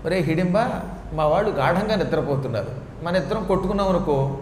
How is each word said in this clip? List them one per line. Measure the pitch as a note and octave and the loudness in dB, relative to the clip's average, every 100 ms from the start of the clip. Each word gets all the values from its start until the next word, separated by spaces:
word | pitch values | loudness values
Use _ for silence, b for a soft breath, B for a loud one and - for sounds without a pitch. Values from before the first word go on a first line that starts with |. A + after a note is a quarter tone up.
ఒరే | E3 F#3 | 0 0
హిడింబా, | D#3+ D#3+ F#3 F3 A#3+ - - - - | 2 2 2 2 0 -4 -8 -10 -6
మా | D3+ D3+ | 0 2
వాళ్ళు | E3+ G#3+ | 2 2
గాఢంగా | D3+ C#3 F3 G#3+ | 2 2 2 2
నిద్రపోతున్నారు, | G#3 C#3+ D#3+ C3+ C3+ C3 A2 F#2 - - - | 0 2 0 0 -2 0 -4 -4 -8 -12 -8
మన | E3 F#3 | -2 -2
ఇద్దరం | F3+ G#3+ | 0 -4
కొట్టుకున్నాం | G3 F#3+ F#3 G3+ G3 | 0 0 2 0 2
అనుకో | F3 D#3 C#3 C3+ C3+ | 2 2 2 0 -4